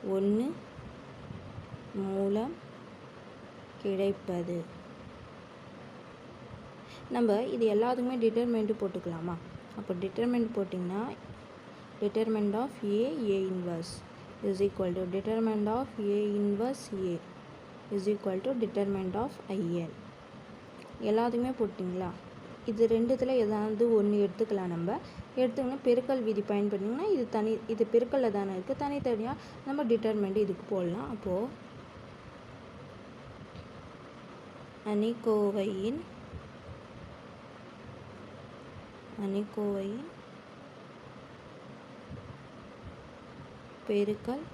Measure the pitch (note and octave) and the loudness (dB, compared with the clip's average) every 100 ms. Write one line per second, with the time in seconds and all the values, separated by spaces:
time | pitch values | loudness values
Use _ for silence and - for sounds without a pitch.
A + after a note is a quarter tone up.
0 | G3 G3 G3 G#3 C4+ - - - - - | 2 4 6 4 2 -2 -10 -14 -14 -14
1 | - - - - - - - - - G3+ | -16 -14 -12 -12 -10 -12 -12 -12 -6 -4
2 | G3 G3 G3 G#3 B3+ E4+ - - - - | 0 2 4 4 0 -6 -12 -16 -16 -16
3 | - - - - - - - - G3+ F#3+ | -16 -16 -16 -16 -16 -16 -16 -4 -2 2
4 | G3 G3 - F3 E3+ F3 E3 - - - | 2 2 -2 -2 0 -2 -4 -12 -14 -16
5 | - - - - - - - - - - | -16 -14 -16 -16 -16 -16 -16 -16 -14 -16
6 | - - - - - - - - - - | -16 -16 -16 -14 -14 -14 -14 -16 -16 -16
7 | - A#3+ A#3 G3+ A#3+ A#3+ A3+ G#3 A#3 B3+ | -2 4 6 6 4 4 6 6 6 4
8 | B3 B3+ A3+ A3+ A#3+ A3+ G#3+ G#3+ F#3+ F3+ | 2 4 6 6 4 4 4 2 0 0
9 | F3 E3 F3 E3+ - - - - G3 F3+ | -4 -2 -2 -4 -8 -14 -12 -10 -4 -2
10 | F#3+ G3+ A#3+ B3 A3 G#3 F#3 F#3 F3+ G3 | 0 0 2 4 2 2 0 0 0 0
11 | B3+ - - - - - - - - - | -2 -6 -12 -14 -14 -16 -16 -16 -16 -2
12 | G#3 A3 A3 A3 G#3 G#3 C4 - G#3 G#3 | 0 2 2 4 4 2 0 0 2 4
13 | B3+ D#4 G#3+ G3 F#3+ F#3 F3 E3 E3+ - | 4 2 2 4 4 0 0 -2 -4 -10
14 | - - - - G#3 F#3+ G3 G3 F#3 F3+ | -12 -16 -14 -2 0 4 2 4 0 0
15 | F3+ F#3+ G3+ A3 A3+ G#3+ G#3 A3+ C4 A3 | 0 0 2 4 4 4 2 2 0 0
16 | G3+ G3+ G#3 G#3 G#3 G3+ A#3+ C4+ - G3 | 2 4 4 4 4 4 2 0 -4 -2
17 | F#3 E3+ - - - - - - - G3+ | 0 0 -4 -16 -16 -16 -16 -16 -2 2
18 | F#3+ G#3 G3+ F#3+ B3 B3+ G#3+ G3+ G3+ G3 | 2 2 2 0 0 2 2 2 2 2
19 | F#3 G3 C4 - - G3 E3+ E3+ D#3+ C#3 | 2 0 -2 -4 -4 0 2 2 -2 -8
20 | - - - - - - - - - - | -16 -16 -16 -16 -16 -16 -16 -16 -14 -4
21 | A3 A3 A#3+ A#3+ B3+ B3 G#3+ - F3+ F3+ | 2 4 4 4 0 2 0 0 -2 0
22 | F3+ F3+ - - - - - A3 A3+ A3+ | -2 -6 -12 -14 -14 -6 -4 4 6 6
23 | A#3 C4 B3+ C4 G#3 G#3+ A3 G#3+ A#3 A3+ | 6 4 6 6 6 4 2 6 8 8
24 | G#3 G#3 G3 F#3 A3 G3 F3+ E3+ E3+ C#4 | 8 6 6 4 2 2 2 0 2 0
25 | - - - - B3+ A3+ B3+ C4+ B3+ A#3+ | -4 -12 -6 2 4 4 0 2 6 6
26 | B3+ C4 A3 G#3 G3+ G3+ G#3 G3 G3+ B3+ | 6 2 4 2 4 4 4 2 0 2
27 | G#4 E4+ A#3 A3 G#3+ A3 A3 A3+ G#3+ A#3 | 4 4 4 2 4 2 0 2 6 6
28 | A#3+ C#4 A#3+ G3+ G3 F#3 F#3+ C4+ C#4+ C#4+ | 6 4 4 4 0 -2 -2 -2 0 0
29 | B3+ A3 A#3 D4 - - C#4 C#4+ A#3+ A3+ | 2 2 0 -4 -8 -10 -2 0 4 4
30 | A3 G#3+ G3 G3 G3+ F#3 - G3 F3 F#3+ | 4 2 4 4 2 0 -2 0 2 0
31 | C#4 G#3+ G3 F#3 B3 - - - - - | -4 -4 0 0 0 -6 -14 -14 -14 -14
32 | - - - - - - - - - - | -16 -16 -16 -16 -16 -16 -14 -14 -14 -14
33 | - - - - - - - - - - | -14 -14 -14 -14 -14 -14 -14 -14 -14 -16
34 | - - - - - - - - G#3+ G#3 | -16 -16 -16 -16 -16 -16 -16 -8 0 2
35 | A3 A#3 A3+ G#3+ G3+ G#3 G3 F#3+ G#3 D4 | 2 2 4 4 4 2 0 0 0 -2
36 | E4+ - - - - - - - - - | -6 -12 -12 -12 -12 -14 -14 -14 -14 -14
37 | - - - - - - - - - - | -14 -14 -16 -16 -16 -16 -16 -16 -14 -14
38 | - - - - - - - - - - | -14 -14 -14 -14 -14 -14 -14 -14 -14 -16
39 | - - G3 G3 G#3 - G#3 G3 G3 A3+ | -12 -4 0 0 0 -2 0 0 -2 -6
40 | E4 - - - - - - - - - | -8 -12 -16 -16 -16 -16 -16 -16 -16 -16
41 | - - - - - - - - - - | -16 -16 -16 -16 -16 -16 -16 -16 -16 -16
42 | - - - - - - - - F#2+ - | -14 -14 -12 -14 -16 -16 -16 -14 -14 -14
43 | - - - - - - - - - G#3 | -16 -16 -16 -16 -16 -16 -16 -12 0 4
44 | G3+ G#3+ - C4+ E4 | 4 0 -4 -6 -6